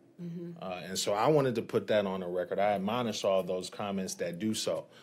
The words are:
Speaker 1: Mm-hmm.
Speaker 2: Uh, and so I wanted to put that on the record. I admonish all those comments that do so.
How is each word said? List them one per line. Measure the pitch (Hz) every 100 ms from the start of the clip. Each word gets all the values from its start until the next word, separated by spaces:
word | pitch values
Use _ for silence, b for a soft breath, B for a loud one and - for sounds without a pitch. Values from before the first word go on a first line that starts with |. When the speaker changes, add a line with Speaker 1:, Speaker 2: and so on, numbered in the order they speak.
| - -
Speaker 1:
Mm-hmm. | 175 170 175 170
Speaker 2:
Uh, | 92 90
and | 85 95
so | -
I | 101 123
wanted | 151 135 113
to |
put | 98 113 98
that | 107 98
on | 95
the | 90
record. | 90 87 95
I | 101
admonish | 101 95 120 117 107
all | 107 95
those | 90 92 87
comments | - 104 98 92 -
that | 90 85
do | 110
so. | 107 - 80 - B